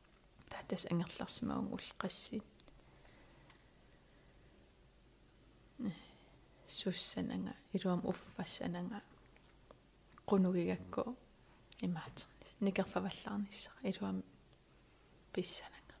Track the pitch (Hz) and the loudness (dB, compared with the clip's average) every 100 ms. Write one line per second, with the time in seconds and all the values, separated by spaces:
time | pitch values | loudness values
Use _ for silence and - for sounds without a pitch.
0 | - - - - - - - 185 - 170 | -20 -20 -20 -20 -12 -10 -2 -2 2 2
1 | 185 - - - - - 196 - - - | 2 -2 -2 0 0 0 0 -2 -6 -4
2 | 185 - - 220 - - - - - - | 2 2 2 -2 -6 -12 -20 -20 -20 -20
3 | - - - - - - - - - - | -20 -20 -20 -20 -20 -20 -20 -20 -20 -20
4 | - - - - - - - - - - | -20 -20 -20 -20 -20 -20 -20 -20 -20 -20
5 | - - - - - - - - 214 156 | -20 -20 -20 -20 -20 -20 -18 -6 -4 -4
6 | - - - - - - - - 190 180 | -10 -20 -20 -20 -20 -20 -8 -2 0 0
7 | - - 175 185 185 - - 190 190 180 | 0 0 0 0 -2 -6 -4 0 4 4
8 | - - - - 180 - 175 175 180 208 | 2 -2 -6 -6 -4 -2 -2 -2 -4 -6
9 | - - - - - - - - - - | -10 -18 -20 -20 -20 -20 -20 -20 -20 -20
10 | - - - 202 180 180 175 180 180 - | -20 -10 6 8 8 6 4 0 -2 -2
11 | 226 254 - - - - - - 180 165 | -2 -4 -12 -20 -20 -20 -16 -4 0 0
12 | - - - - - - 196 190 190 185 | -4 -10 -10 -14 -20 0 2 4 2 0
13 | 190 - 202 202 202 - - - 196 190 | 0 -2 -2 -2 -2 -4 -10 -4 -2 0
14 | 196 190 - - - - - - - - | 0 -2 -4 -12 -20 -20 -20 -20 -20 -20
15 | - - - - 170 - - - - - | -20 -20 -4 -2 0 -2 -6 -14 -18 -20